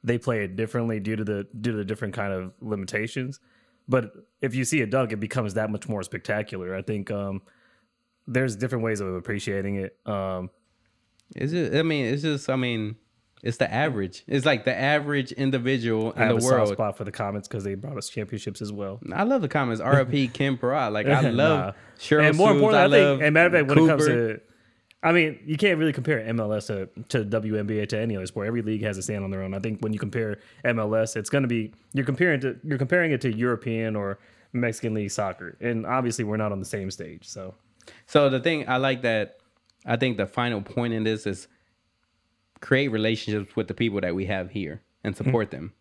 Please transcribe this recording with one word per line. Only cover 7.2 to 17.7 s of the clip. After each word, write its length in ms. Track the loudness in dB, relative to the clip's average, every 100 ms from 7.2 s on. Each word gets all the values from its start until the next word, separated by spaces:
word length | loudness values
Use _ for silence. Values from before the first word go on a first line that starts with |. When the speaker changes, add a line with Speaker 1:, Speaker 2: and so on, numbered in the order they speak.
| -4 -6 _ _ _ _ _ _ _ _ -4
Speaker 1:
there's 280 | 0 0 -2
different 280 | -2 -2
ways 160 | -2 -2
of 140 | -2
appreciating 600 | -6 -4 -6 -2 -4 -2 -4
it. 200 | -6 _ -6
Um, 440 | -4 -4 -4 -8 _ _ _ _ _ _ _ _
Speaker 2:
It's 180 | -8 -4
just, 220 | -2 0
I 80 | 2
mean, 240 | 2 0 0
it's 160 | -2
just, 280 | -2 -2 -2
I 60 | -2
mean, 400 | 0 -2 -4 -8 _ _ _ _
it's 140 | -6 -2
the 160 | 0
average. 500 | 0 0 -2 -6 -8 -4
It's 180 | 0 2
like 180 | 0
the 120 | 0 0
average 560 | 0 0 0 -2 -4
individual 800 | -2 0 0 0 0 0 0 0
in 100 | 0
Speaker 1:
I 40 | 2
have 140 | 2
Speaker 2:
the 60 | 4
Speaker 1:
a 40 |
Speaker 2:
world. 180 | 4 4
Speaker 1:
soft 80 | 2
spot 180 | -2 -2
for 60 |
the 60 | -10
Comets 360 | -6 -4 -4 -6
'cause 160 | -8
they 100 | -6